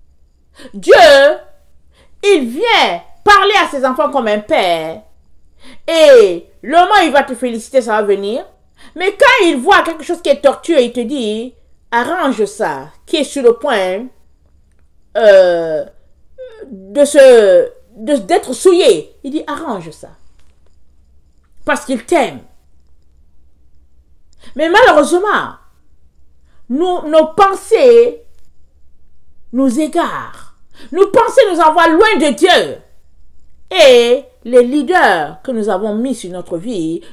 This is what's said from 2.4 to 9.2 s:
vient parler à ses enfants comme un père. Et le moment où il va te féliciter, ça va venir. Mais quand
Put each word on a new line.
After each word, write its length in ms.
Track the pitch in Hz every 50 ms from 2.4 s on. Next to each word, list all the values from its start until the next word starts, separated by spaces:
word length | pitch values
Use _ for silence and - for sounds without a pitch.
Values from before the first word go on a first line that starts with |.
| 254
vient 540 | 233 233 302 440 466 440 349 269 208 175 170 - - - - -
parler 300 | 415 415 392 381 403 427 381 339
à 40 | -
ses 120 | - 277 247
enfants 240 | 262 247 - 302 285
comme 180 | 285 269 233 214
un 120 | 208 208
père. 640 | 208 - 214 190 202 180 170 165 156 160 160 220 - _ _ _ _ _ - - _ _ _ _ - 254 - - - -
Et 580 | 330 330 311 294 269 240 208 190 175 170 - _ _ _
le 160 | - 220 302
moment 180 | 339 359 381 427 403
où 40 | 349
il 80 | 302 247
va 100 | 285 262
te 120 | - 262
féliciter, 460 | - 262 247 226 226 220 - - 269
ça 120 | 226 233 214
va 100 | 214 208
venir. 420 | 202 196 196 196 202 226 285 392 - _ _ _ _ _ _ - - _
Mais 220 | 302 359 392 -
quand 300 | -